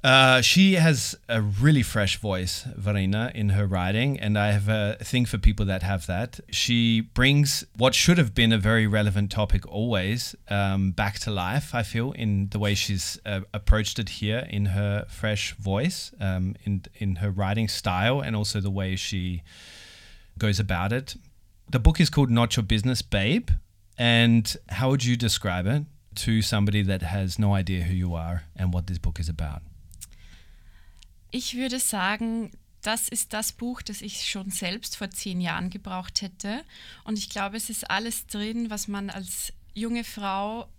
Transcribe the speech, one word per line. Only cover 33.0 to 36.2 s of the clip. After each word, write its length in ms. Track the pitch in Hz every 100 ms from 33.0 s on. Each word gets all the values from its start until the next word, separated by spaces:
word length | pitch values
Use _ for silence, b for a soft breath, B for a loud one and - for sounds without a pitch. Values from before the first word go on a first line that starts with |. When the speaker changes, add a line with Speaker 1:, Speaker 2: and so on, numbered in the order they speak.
| -
Speaker 2:
ist 240 | 233 -
das 200 | 214 220
Buch, 300 | - 240 247
das 200 | - 202
ich 260 | 208 - -
schon 220 | 202 190
selbst 460 | 185 180 202 - -
vor 140 | 196
zehn 300 | - 202 180
Jahren 300 | 175 160 180
gebraucht 520 | 185 196 185 180 -